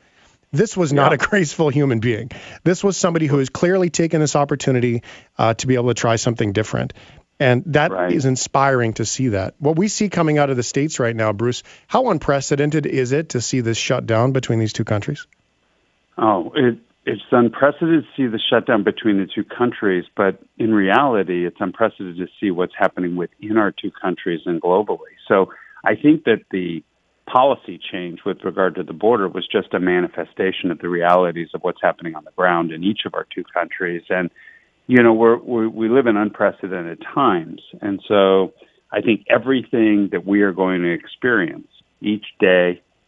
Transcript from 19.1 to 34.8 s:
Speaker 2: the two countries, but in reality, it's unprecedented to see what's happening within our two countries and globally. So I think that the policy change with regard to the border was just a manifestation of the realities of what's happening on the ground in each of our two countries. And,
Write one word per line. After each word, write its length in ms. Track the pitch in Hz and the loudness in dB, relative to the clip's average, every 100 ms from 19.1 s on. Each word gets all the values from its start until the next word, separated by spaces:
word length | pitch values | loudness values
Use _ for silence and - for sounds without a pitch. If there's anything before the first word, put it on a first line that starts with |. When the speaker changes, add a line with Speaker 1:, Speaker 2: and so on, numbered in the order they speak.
| 98 | 0
Speaker 2:
the 100 | 92 | 0
two 160 | - | -6
countries, 600 | 98 - 120 - 104 90 87 - | -8 -2 -2 0 0 0 -2 0
but 220 | 98 92 _ - | 0 -2 _ -4
in 160 | 113 | 0
reality, 720 | 107 95 113 143 110 87 87 87 | 2 4 2 2 0 0 -2 -4
it's 100 | - | -4
unprecedented 600 | 98 - 110 - 92 85 | -6 -2 -2 -2 -12 -10
to 140 | 87 - | -10 -4
see 120 | 104 | -2
what's 240 | 87 90 - | -2 -4 -2
happening 400 | 95 - 87 90 | -2 -2 -4 -4
within 400 | 85 _ 107 110 | -6 _ -4 0
our 160 | 101 | 0
two 180 | - 98 | -2 -10
countries 520 | - 95 85 92 85 | -8 -6 -6 -6 -6
and 160 | 90 82 | -4 -4
globally. 560 | 87 92 104 90 - - - | 0 0 0 -6 -10 -16 0
So 220 | 101 92 - - - | 2 2 -4 -20 -8
I 120 | - | -4
think 300 | 110 147 156 | 2 4 4
that 180 | 123 107 - | 2 -2 -2
the 320 | 95 87 82 - _ _ _ | -6 -6 -8 -14 _ _ _
policy 560 | - 127 135 120 - 85 - | -2 2 2 0 -6 -16 -12
change 320 | 95 90 85 101 | -10 -10 -8 -8
with 180 | 90 | -6
regard 300 | 95 101 92 | -6 0 0
to 80 | 92 | -2
the 100 | 78 | -8
border 360 | 80 107 120 95 | -2 0 2 0
was 180 | 90 87 | -4 -4
just 260 | 110 - | -4 -2
a 80 | 98 | -2
manifestation 880 | 90 90 87 - 82 - 95 90 92 | 2 2 0 -4 -8 -4 -4 -2 -6
of 80 | 80 | -4
the 100 | 87 | -4
realities 580 | 87 85 90 90 82 80 | 0 4 4 2 -2 -8
of 80 | 82 | -6
what's 180 | 90 - | -6 -2
happening 360 | 90 - 85 78 | -2 -2 -8 -12
on 80 | |
the 80 | 78 - | -12 -2
ground 340 | 92 85 82 | 0 2 -2
in 140 | 80 | -4
each 220 | 92 104 92 | -4 -4 -6
of 80 | |
our 120 | 85 - | -8 -8
two 100 | - | -10
countries. 580 | 85 87 82 - 90 85 - | -6 -6 -6 -6 -6 -6 -4
And, 180 | 92 87 - - - _ _ | -4 -4 -8 -20 -20 _ _